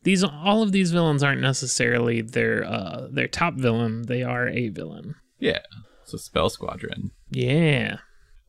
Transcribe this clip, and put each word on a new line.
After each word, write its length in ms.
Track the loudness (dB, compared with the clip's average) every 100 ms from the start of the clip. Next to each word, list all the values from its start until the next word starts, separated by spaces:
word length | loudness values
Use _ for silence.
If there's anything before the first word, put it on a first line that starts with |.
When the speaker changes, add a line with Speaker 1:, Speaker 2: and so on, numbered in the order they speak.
Speaker 1:
these, 200 | 2 2
all 380 | 2 0 2 2
of 100 | 4
these 200 | 2 4
villains 320 | 4 4 4
aren't 180 | 2 2
necessarily 800 | 2 0 -2 0 2 2 2 0
their, 440 | -2 0 0 0 -2
uh, 420 | -4 -6 -10 -8
their 160 | -4 -4
top 240 | 0 -2 0
villain. 480 | 2 2 0 -2 -4
They 160 | -4
are 240 | -2 -2 -2
a 200 | -2 -4
villain. 460 | -6 -10 -12 -14 -14 _ _
Speaker 2:
Yeah. 200 | -2 -2 -4 -16 -20 _ -14
So 120 | -14
Spell 320 | -6 0 0
Squadron. 600 | 0 -8 -8 -10 -8 -10 -12 -8
Speaker 1:
Yeah. 680 | -2 0 4 4 2 0 -6 -12 -20 -20 -20